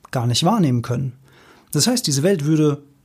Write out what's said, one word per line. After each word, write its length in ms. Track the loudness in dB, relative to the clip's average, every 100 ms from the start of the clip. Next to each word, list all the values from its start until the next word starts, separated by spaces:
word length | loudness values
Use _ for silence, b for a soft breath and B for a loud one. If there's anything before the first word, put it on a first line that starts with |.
| -10
gar 160 | -4 -2
nicht 180 | 0
wahrnehmen 360 | 2 2 2 0
können. 320 | -2 -4 -6 -10 b b b b b
Das 160 | -2 0
heißt, 200 | 0 -2
diese 160 | 0
Welt 240 | 0 0 0
würde 360 | 2 2 0 -8 _